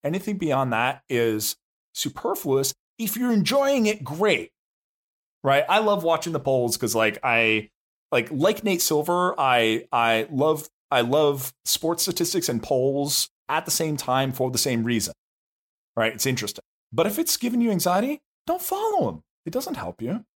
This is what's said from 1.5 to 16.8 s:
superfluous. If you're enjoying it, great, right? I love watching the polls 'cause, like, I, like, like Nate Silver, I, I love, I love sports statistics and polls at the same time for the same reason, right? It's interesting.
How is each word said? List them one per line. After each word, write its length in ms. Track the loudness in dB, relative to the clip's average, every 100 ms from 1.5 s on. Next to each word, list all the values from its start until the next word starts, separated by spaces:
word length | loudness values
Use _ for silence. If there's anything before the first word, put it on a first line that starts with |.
| -8 _ _ _
superfluous. 800 | -8 -6 -4 -4 -4 0 0 0 -6 _ _
If 180 | -6 -2
you're 160 | 2
enjoying 540 | 2 2 2 2 2 2
it, 160 | 0
great, 480 | -6 0 2 2 -2 _ _ _ _ _ _ _ _ _
right? 200 | 2 2 4
I 100 | 2
love 240 | 4 2
watching 300 | 2 0 -2
the 80 | -4
polls 360 | 0 2 0 -2
'cause, 180 | -2
like, 240 | 2 2 0
I, 480 | 0 2 4 2 -2 _ _ _ _
like, 180 | -2 0
like 340 | 0 0 2
Nate 180 | -2 0
Silver, 560 | 0 0 2 0 0 0
I, 480 | 2 4 4 0 -2
I 340 | 0 2 2 0
love, 380 | 0 2 0 -4 _ _
I 120 | 0
love 520 | 2 4 2 2 -6 _
sports 380 | -4 -2 -2 -2
statistics 460 | -2 -2 -2 -2 -2
and 140 | -4
polls 680 | 0 0 2 0 -2 -2 -4 _ -4
at 160 | -4
the 60 | -2
same 260 | -2 -2 -4
time 360 | 0 0 0
for 180 | -2 -2
the 80 | 0
same 260 | 0 0
reason, 300 | 0 0 -2 -10 _ _ _ _ _ _ _ -2
right? 160 | -2
It's 140 | 0 -2
interesting. 380 | -2 -6 -10 _ _